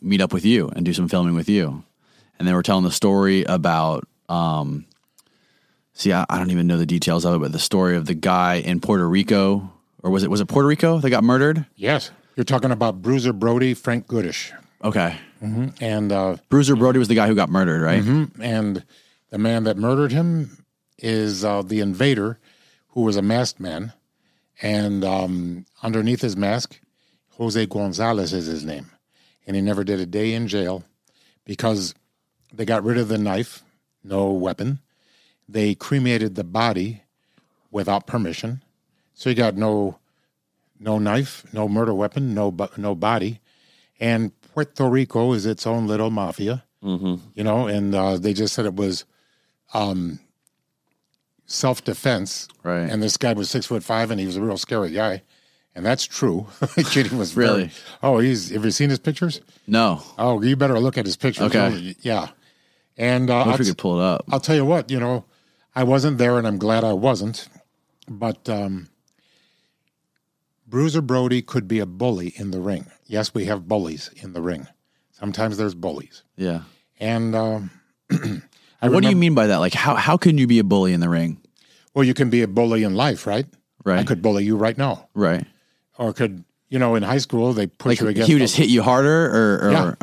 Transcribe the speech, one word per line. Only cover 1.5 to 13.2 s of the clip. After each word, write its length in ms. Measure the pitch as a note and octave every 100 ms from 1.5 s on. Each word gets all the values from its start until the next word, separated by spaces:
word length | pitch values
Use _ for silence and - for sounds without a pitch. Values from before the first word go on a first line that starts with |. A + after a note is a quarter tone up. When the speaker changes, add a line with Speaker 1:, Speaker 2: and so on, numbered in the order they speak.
| G#2 D#2+ D2 - _ _ _ _ -
Speaker 1:
And 100 | F2+
they 60 |
were 80 | F2+
telling 220 | F2 F#2+
the 60 | F2+
story 520 | - G2+ G2 G2 F#2+
about, 640 | - F2+ E2+ D#2+ D#2+ D2 - _ -
um, 560 | E2+ E2 D#2 D2 C#2+ - _ _ _ _ _ _ _ _ _ _
see, 200 | - G2
I, 120 | F#2 -
I 80 | F2+
don't 140 | F2+
even 140 | F2+ F2
know 120 | E2+
the 80 | D#2+
details 400 | E2+ - E2+ F2
of 80 |
it, 40 | E2+
but 120 | D2
the 60 | D#2
story 380 | - G2 F2+ F2
of 100 | D#2
the 80 |
guy 400 | D#2+ F#2 F2+ F2
in 260 | F2 - F2+
Puerto 260 | - G2+ E2+
Rico, 640 | F#2 F#2+ G2+ G2 G2+ F#2+ - _ _
or 80 | F#2
was 120 | F#2+
it, 60 | F#2+
was 100 | G#2
it 60 | G2
Puerto 200 | C#3+ C#3+
Rico 300 | D3+ E3 E3
that 100 | C3+
got 140 | A#2+
murdered? 420 | A#2 B2+ D3 D#3+ C#3 -
Speaker 2:
Yes. 340 | G#2+ D3 - - _ -
You're 80 |
talking 260 | A2+ B2+ C3
about 320 | A2+ A2+ F#2
Bruiser 320 | G2+ C3+